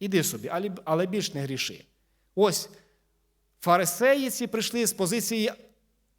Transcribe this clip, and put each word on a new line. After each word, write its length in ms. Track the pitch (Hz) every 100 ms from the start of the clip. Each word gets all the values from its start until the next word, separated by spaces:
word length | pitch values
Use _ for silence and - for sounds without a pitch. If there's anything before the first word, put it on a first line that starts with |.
іди 240 | 196 190
собі, 240 | 147 110 170
але, 180 | 170 202 180
але 220 | - 160 185
більш 280 | 202 175
не 60 | 147
гріши.'» 440 | 139 135 - 90 - _ _ _ _
Ось 340 | - 202 165 - - _ _ _ _ _ _ _ _
фарисеї 680 | 175 175 175 - 247 285 262
ці 160 | - 240
прийшли 400 | 220 208 240 226
з 60 |
позиції 600 | 220 185 226 - 226 220 - - _ _ _ _